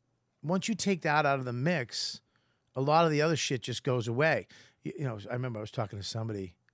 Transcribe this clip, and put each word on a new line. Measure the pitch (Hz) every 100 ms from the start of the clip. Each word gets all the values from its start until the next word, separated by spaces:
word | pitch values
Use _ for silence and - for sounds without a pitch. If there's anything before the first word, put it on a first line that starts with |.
| _ _ _ _
once | 143 190 202
you | 202
take | 196 185
that | 160 151 143
out | 139
of | 127
the |
mix, | 120 147 170 120 - - - - _ _ _ _ -
a |
lot | 135 156
of | 170
the | 147
other | 151
shit | 151 - 127
just | - 117
goes | - 127 113
away. | 117 156 127 87 - - _
You, | - -
you |
know, | 139 107 101
I |
remember | 123 127 107
I |
was | 107
talking | - 107 101
to |
somebody. | 95 113 113 104 95 - _